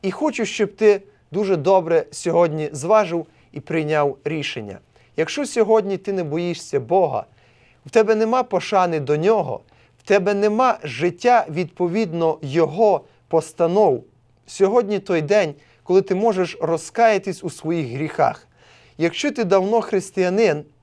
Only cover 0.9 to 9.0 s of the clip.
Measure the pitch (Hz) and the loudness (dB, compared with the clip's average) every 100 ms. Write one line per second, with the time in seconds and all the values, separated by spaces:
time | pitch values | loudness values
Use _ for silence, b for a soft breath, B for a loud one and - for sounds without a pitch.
0.9 | 202 - b b 175 196 180 143 190 165 | 4 -2 b b -4 0 0 4 2 4
1.9 | 165 - - 175 165 175 156 151 151 156 | 0 0 -8 -2 2 2 0 -8 -8 2
2.9 | 214 190 170 151 b b 143 - 160 151 | 2 2 -4 -8 b b -18 -6 -4 -2
3.9 | 151 143 135 147 156 143 - 104 95 _ | 0 0 -2 -8 -6 -8 -10 -12 -16 _
4.9 | b b - 156 - 277 233 208 220 196 | b b -4 -4 -4 -4 0 2 2 2
5.9 | 190 196 196 160 156 175 170 - 139 117 | -6 -4 -4 -4 -4 -4 -6 -4 -6 0
6.9 | 180 170 123 - b b b b b - | 2 2 -2 -8 b b b b b 0
7.9 | 226 214 214 220 254 247 185 - 202 180 | 2 2 2 2 0 0 -4 0 0 2
8.9 | 160 | -2